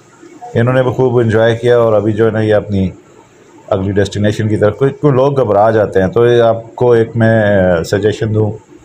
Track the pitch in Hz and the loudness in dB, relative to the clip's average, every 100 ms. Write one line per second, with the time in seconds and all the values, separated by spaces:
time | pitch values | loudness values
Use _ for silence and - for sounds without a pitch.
0 | _ _ - - - 117 120 131 127 127 | _ _ -20 -20 -8 -4 0 0 0 0
1 | 131 120 113 107 117 117 120 120 113 107 | 0 2 2 2 0 0 0 2 2 0
2 | 107 104 113 107 107 104 101 98 92 - | 0 0 0 0 0 0 0 -2 -4 -6
3 | - - _ _ _ - - 98 95 101 | -18 -20 _ _ _ -20 -6 -4 -2 -2
4 | 98 101 104 104 110 104 104 104 135 139 | -2 -2 -2 -2 -4 0 -2 0 -4 0
5 | 147 123 139 139 113 101 113 110 98 98 | 0 2 0 0 0 2 2 2 0 0
6 | 92 117 120 120 113 113 - - 123 117 | 0 2 2 4 2 0 -8 -2 2 2
7 | 113 113 113 113 104 101 92 85 82 104 | 0 0 0 2 2 2 2 0 -2 -2
8 | 104 101 113 107 107 110 - - | -2 -2 -4 -2 -4 -6 -18 -20